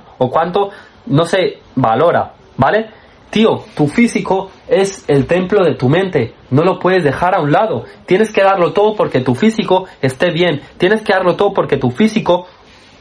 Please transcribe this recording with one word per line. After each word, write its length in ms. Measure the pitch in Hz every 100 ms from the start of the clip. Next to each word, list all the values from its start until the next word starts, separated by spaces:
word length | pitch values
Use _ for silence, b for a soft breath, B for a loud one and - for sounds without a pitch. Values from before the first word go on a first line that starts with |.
| - -
o 100 | 123
cuánto 420 | 156 175 196 196 B B B -
no 180 | 143
se 360 | 170 190 165 - - -
valora, 580 | 113 113 170 120 98 - - -
¿vale? 340 | 143 208 220 B B B -
Tío, 340 | 208 214 120 - -
tu 100 | 147
físico 640 | - 233 214 - 190 196 - -
es 360 | 185 196 - -
el 180 | 139 127
templo 380 | 175 185 208
de 100 | 170
tu 140 | 131 123
mente, 460 | 175 190 - 113 - -
no 140 | 131
lo 140 | 180 180
puedes 260 | 175 185
dejar 320 | 143 - 180 185
a 40 |
un 120 | 147
lado, 320 | 165 - 120 - B -
tienes 260 | 190 220
que 100 | 202
darlo 300 | 196 190 165
todo 220 | - 214 208
porque 240 | 151 -
tu 140 | -
físico 520 | 120 220 214 175 185 - B
esté 300 | 131 - 180
bien, 320 | 160 175 143 B -
tienes 240 | 180 214
que 100 | 214
darlo 240 | 190 180 170
todo 160 | 202
porque 240 | 196 151 139
tu 140 | 139
físico 560 | - 214 - 156 175 - B B B B B